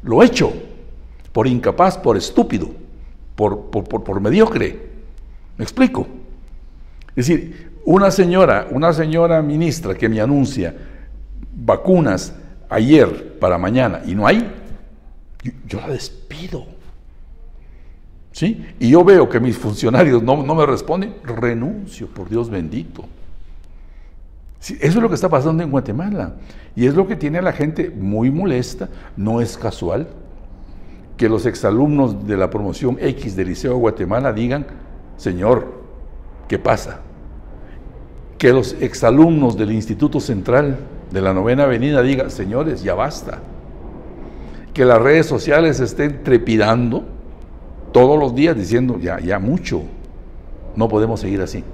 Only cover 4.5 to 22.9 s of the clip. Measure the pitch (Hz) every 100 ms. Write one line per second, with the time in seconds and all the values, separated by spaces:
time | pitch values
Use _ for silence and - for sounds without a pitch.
4.5 | - 104 - - - - - - - -
5.5 | - 110 - 254 - 92 - - - -
6.5 | - - - - - - - 123 165 -
7.5 | - - - - 175 196 190 180 175 175
8.5 | 101 - - 160 160 156 160 170 160 147
9.5 | 147 165 - - 92 110 110 110 143 131
10.5 | - 85 - - - - - - - -
11.5 | - 113 101 - 185 143 95 - - -
12.5 | - - - 113 151 107 80 - - 92
13.5 | 87 90 120 123 82 - 92 107 208 220
14.5 | - - - - - - - - - -
15.5 | - 113 98 117 131 - - - 147 180
16.5 | 151 107 - - - - - - - -
17.5 | - - - - - - - - - 170
18.5 | 226 - - 117 156 175 190 139 120 123
19.5 | 110 110 104 120 123 170 123 120 143 135
20.5 | 160 147 120 - 170 202 214 - 113 123
21.5 | 117 131 214 196 - 110 - 92 110 117
22.5 | 101 82 107 82